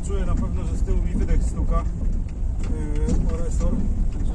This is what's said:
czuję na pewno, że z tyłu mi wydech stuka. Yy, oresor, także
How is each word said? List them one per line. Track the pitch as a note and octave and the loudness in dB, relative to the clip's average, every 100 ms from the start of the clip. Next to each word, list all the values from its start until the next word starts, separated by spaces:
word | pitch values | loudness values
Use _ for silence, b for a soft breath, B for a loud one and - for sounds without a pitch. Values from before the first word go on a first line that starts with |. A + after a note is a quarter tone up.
| - | -4
czuję | - F3+ | -2 0
na | - | 0
pewno, | - - | 0 -2
że | - - | -2 -2
z | |
tyłu | - - | 0 0
mi | - | 0
wydech | - - - | 0 2 4
stuka. | - - - - - - - - - - - - - - - - - - - | 2 0 0 0 0 -2 0 0 -2 -4 -2 -2 -2 -2 -2 0 2 2 2
Yy, | |
oresor, | - - - - - - - - | 0 0 2 2 2 0 2 0
także | - - | 0 0